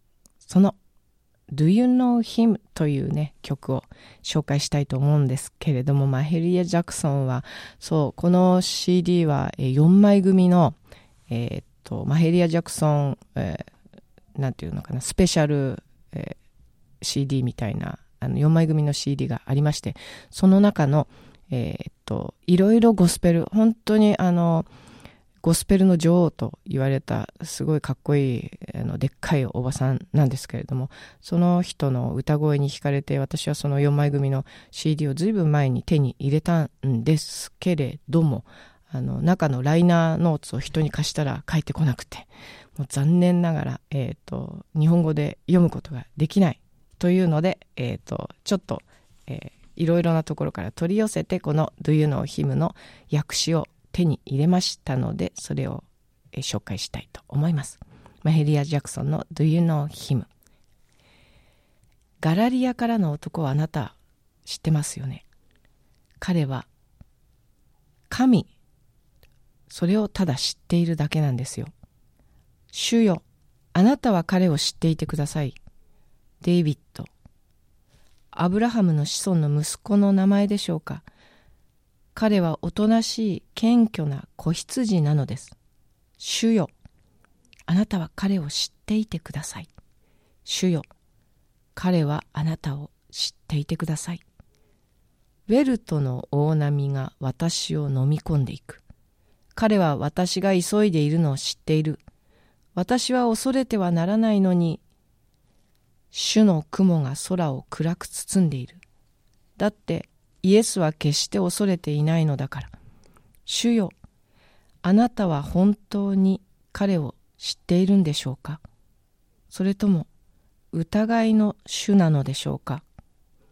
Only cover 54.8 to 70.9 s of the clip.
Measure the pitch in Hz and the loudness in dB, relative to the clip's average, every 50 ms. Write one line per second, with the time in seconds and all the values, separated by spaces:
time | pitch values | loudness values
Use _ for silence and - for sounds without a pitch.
54.8 | - - 135 127 123 113 107 - 90 - - - - - 147 143 135 - - - | -8 -6 -4 -4 -4 -4 -4 -6 -6 -8 -8 -12 -10 -8 -6 -6 -6 -6 -8 -10
55.8 | - _ _ _ _ _ _ _ _ _ - 127 131 - - 104 - - 101 - | -14 _ _ _ _ _ _ _ _ _ -12 -12 -10 -8 -8 -8 -8 -8 -10 -10
56.8 | - - - - - _ - - _ - - 139 151 170 165 143 139 - - - | -10 -12 -12 -14 -16 _ -20 -20 _ -8 -4 -2 -2 0 -2 -2 -4 -8 -14 -20
57.8 | - _ - - - - _ _ - 156 160 160 147 147 151 147 143 151 151 143 | -20 _ -20 -20 -20 -20 _ _ -2 0 2 2 2 2 2 0 0 -2 -4 -4
58.8 | - - - - - 139 151 - - - 165 - 151 156 156 170 170 165 160 151 | -6 -6 -10 -8 -4 -4 -4 -4 -6 -8 -4 -2 0 2 2 2 2 0 0 -2
59.8 | 143 156 - - - - 143 117 - _ _ _ _ _ _ _ _ _ _ _ | -4 -6 -10 -10 -4 -2 -2 -2 -2 _ _ _ _ _ _ _ _ _ _ _
60.8 | _ _ _ _ _ _ _ _ _ _ _ _ _ _ _ _ _ _ _ _ | _ _ _ _ _ _ _ _ _ _ _ _ _ _ _ _ _ _ _ _
61.8 | _ _ _ _ _ _ _ - - 160 165 190 226 247 254 254 254 254 240 - | _ _ _ _ _ _ _ -4 -2 0 2 2 2 0 2 0 -2 -2 -2 -2
62.8 | 240 233 233 220 185 156 147 151 - 165 - 170 160 135 135 147 156 - - 151 | -2 -2 0 0 0 -2 -2 -6 -8 -10 -6 -4 -4 -2 -2 -2 -2 -2 -4 -6
63.8 | 123 80 - _ _ _ _ _ _ _ _ _ _ - - - - 160 160 147 | -6 -8 -10 _ _ _ _ _ _ _ _ _ _ -16 -14 -6 -2 0 0 0
64.8 | 151 - - - 135 131 123 - _ _ _ _ _ _ _ _ _ _ _ _ | -2 -4 -8 -10 -10 -10 -12 -12 _ _ _ _ _ _ _ _ _ _ _ _
65.8 | _ _ _ _ _ _ _ - - - 180 170 147 135 135 123 - _ _ _ | _ _ _ _ _ _ _ -10 -4 -2 0 0 0 -2 -4 -8 -10 _ _ _
66.8 | _ _ _ _ - _ _ _ _ _ _ _ _ _ _ _ _ _ _ _ | _ _ _ _ -20 _ _ _ _ _ _ _ _ _ _ _ _ _ _ _
67.8 | _ _ _ _ _ - - - 254 262 240 175 - _ _ _ _ _ _ _ | _ _ _ _ _ -10 -2 2 4 6 6 4 2 _ _ _ _ _ _ _
68.8 | _ _ _ _ _ _ _ _ _ _ _ _ _ _ _ _ _ - - - | _ _ _ _ _ _ _ _ _ _ _ _ _ _ _ _ _ -18 -8 -4
69.8 | 175 170 196 220 208 202 - - 190 170 - - - - - _ _ - 175 170 | 0 0 2 0 0 -2 -2 -2 0 0 0 -2 -4 -6 -6 _ _ -2 0 0
70.8 | 170 165 | 2 0